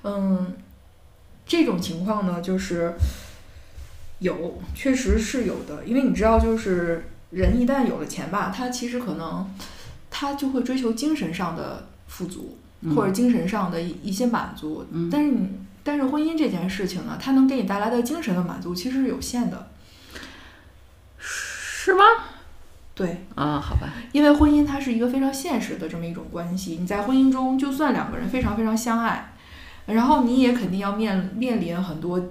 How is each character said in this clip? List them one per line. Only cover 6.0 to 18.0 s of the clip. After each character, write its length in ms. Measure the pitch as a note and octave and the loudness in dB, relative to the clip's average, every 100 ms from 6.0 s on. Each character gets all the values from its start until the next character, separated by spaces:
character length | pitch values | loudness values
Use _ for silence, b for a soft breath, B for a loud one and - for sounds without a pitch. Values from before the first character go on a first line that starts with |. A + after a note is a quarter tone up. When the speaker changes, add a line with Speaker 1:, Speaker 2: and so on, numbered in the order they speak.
Speaker 1:
你 100 | B3+ | 2
知 100 | F3 | 4
道， 160 | A3 A3+ | 6 6
就 160 | A3+ A3 | 4 2
是 540 | G3+ F3+ E3+ E3 - - - | 0 0 0 -2 -6 -16 -10
人 280 | F3 F#3 A#3+ | 0 4 4
一 60 | B3 | 4
旦 220 | C#4 A3+ | 4 2
有 100 | - | 0
了 80 | D3 | -6
钱 240 | - D3 | -8 -4
吧， 240 | G3 F#3+ G3 | -4 -4 -4
他 140 | B3 | -6
其 180 | B3 A#3+ | -4 -6
实 120 | A#3+ | -6
可 160 | F#3+ D#3 | -6 -6
能， 340 | E3 F3 F#3+ B B B B B - | -6 -6 -8 B B B B B -12
他 240 | - C#4+ C#4+ | -6 -4 -2
就 140 | C4+ | -2
会 120 | B3+ | 0
追 160 | A#3 C4 | 0 0
求 160 | A#3+ | 0
精 220 | A3+ D4 D4+ | 0 0 0
神 180 | F3 | -2
上 220 | F3 F3+ E3 | -4 -4 -4
的 320 | C#3 C3+ - - - | -8 -10 -14 -20 -20
富 200 | - F3 | -10 -10
足， 320 | - - - - - | -8 -14 -16 -20 -10
Speaker 2:
嗯。 140 | E3 - | 0 2
Speaker 1:
或 80 | |
者 80 | G3 | 2
精 200 | F#3+ B3 | 4 4
神 180 | A#3 E3+ | 4 2
上 220 | G#3 F#3 | -2 -2
的 100 | E3 | -4
一， 140 | F3 - | -6 -6
一 80 | G#3 | -6
些 160 | F#3+ B3 | 0 0
满 260 | G#3+ - - | 0 -4 -8
足。 300 | D3+ D#3 - | -8 -8 -8
Speaker 2:
嗯。 180 | D#3+ E3+ | -4 -2
Speaker 1:
但 120 | D4 | 2
是 80 | D4 | 2
你， 180 | A#3 F#3+ - - - | 2 0 -4 -14 -10
但 140 | - D4 | -4 0
是 80 | C4 | 0
婚 160 | D4 | 0
姻 160 | D#4 E4 | 0 2
这 100 | B3+ | 0
件 220 | F3+ F3+ | 0 -4
事 180 | F#3+ F#3 | -2 -4
情 160 | F3 D3+ | -4 -6
呢， 100 | D3+ | -6
它 120 | C4 | 2
能 160 | C4+ C4 | 6 6
给 80 | C4+ | 4
你 80 | |
带 160 | F#3+ G3+ | 0 0
来 100 | A3+ | 0
的 140 | A#3+ | 0